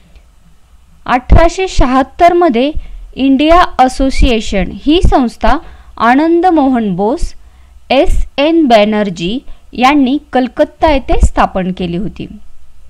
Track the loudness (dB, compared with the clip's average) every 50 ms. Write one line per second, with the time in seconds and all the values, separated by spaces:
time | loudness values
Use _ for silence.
0 | _ _ -20 -20 -20 _ _ _ _ -20 -20 -20 _ _ -20 _ _ _ -20 -16
1 | -6 -4 -4 -4 2 4 4 4 4 2 0 -2 -6 -2 0 0 0 2 0 0
2 | -2 -2 0 2 2 2 4 2 2 2 2 0 -2 -2 -4 -6 -8 -8 -14 -18
3 | -18 -16 -6 -2 0 0 2 2 2 4 4 2 2 0 0 0 0 0 0 -2
4 | -2 0 2 2 2 2 2 -2 -4 -4 -4 -4 -4 -4 -8 -6 -2 0 0 2
5 | 2 2 2 2 0 -2 -4 -2 0 0 0 0 -4 -10 -20 -20 -20 -20 -8 -2
6 | 0 2 2 2 2 2 2 2 2 2 2 2 2 0 0 -2 -2 -4 -4 -2
7 | -2 -2 -2 -2 -4 -6 -6 -12 -20 -20 -20 -20 -20 _ -20 -20 -6 -2 0 2
8 | 2 4 2 2 0 -2 -2 -2 0 0 2 2 2 4 4 2 2 2 0 -2
9 | -2 -4 -4 -6 -6 -6 -6 -8 -10 -12 -16 -16 -18 -14 -4 0 0 2 2 2
10 | 2 0 -2 -4 -6 -4 -2 -2 -2 -2 -2 -2 -2 -2 -2 -2 0 0 0 0
11 | 0 0 2 2 2 2 2 0 -2 -2 -2 -4 -6 -6 -6 -6 -6 -6 -6 -6
12 | -8 -8 -10 -12 -14 -16 -16 -18 -16 -16 -16 -14 -16 -16 -18 -18 -20